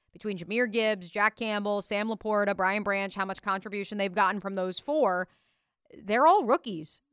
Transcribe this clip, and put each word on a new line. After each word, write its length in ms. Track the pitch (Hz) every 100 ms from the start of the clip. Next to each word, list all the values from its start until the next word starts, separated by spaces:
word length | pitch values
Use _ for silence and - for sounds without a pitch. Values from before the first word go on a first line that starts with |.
| _
Between 240 | - 214 185
Jahmyr 340 | 175 226 247
Gibbs, 380 | 226 220 208 175
Jack 280 | 208 214 -
Campbell, 440 | 220 208 208 202
Sam 280 | - 202 220
Laporta, 460 | 220 214 208 202
Brian 280 | 190 190 208
Branch, 320 | 202 196 196
how 100 | 196
much 160 | 190 190
contribution 560 | 208 190 208 202 190 208
they've 180 | 196
gotten 260 | 180 190 202
from 140 | 196
those 240 | 196 185 185
four, 500 | - 311 214 180 180 _ _ _ _ _ _ -
they're 220 | 190 226 311
all 180 | 403
rookies. 560 | 233 254 233 170 156 - _